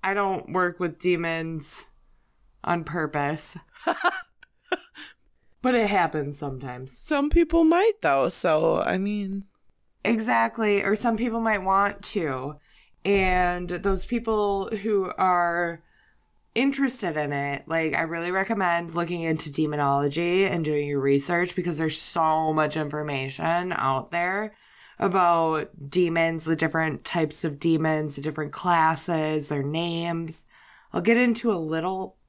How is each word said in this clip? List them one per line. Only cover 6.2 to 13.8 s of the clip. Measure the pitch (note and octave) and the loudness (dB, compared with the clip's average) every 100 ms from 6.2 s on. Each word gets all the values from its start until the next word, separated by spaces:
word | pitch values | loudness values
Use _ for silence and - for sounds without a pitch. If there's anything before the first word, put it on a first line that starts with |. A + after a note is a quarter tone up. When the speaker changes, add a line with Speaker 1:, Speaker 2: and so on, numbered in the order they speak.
| C#3+ C#3+ | -4 -6
Speaker 1:
sometimes. | C#3+ C3 C3+ B2 C3 - | -8 -8 -10 -12 -14 -16
Speaker 2:
Some | - D4 D4 | -2 0 4
people | E4+ E4 E4 | 4 4 6
might, | D#4+ E4+ G#4+ G#4 | 6 6 4 2
though. | D#3+ C#3 C3 | 2 4 2
So, | - F3+ D#3 D#3+ D#3+ | 2 2 4 4 2
I | - F#3 | 2 0
mean. | G3 G#3 G3 G3 G3 _ _ _ _ _ | -2 -4 -4 -6 -10 _ _ _ _ _
Speaker 1:
Exactly. | A3 A3+ A3 A#3 A3+ A#3 G#3+ G3+ | -2 0 2 0 0 0 2 2
Or | - G#3+ | 2 0
some | A#3+ A3 | 0 0
people | A#3+ A3+ | -2 0
might | A3+ G#3 | 0 0
want | F#3 F#3+ G3+ G3 | 2 2 2 -2
to. | - G3+ D#3+ C3 C3+ D3+ _ _ _ _ | -4 -2 -2 -4 -6 -10 _ _ _ _
And | F#3+ G3+ F#3 F3+ F3+ F3 F3+ | 0 2 4 4 2 0 -4
those | F3 | -2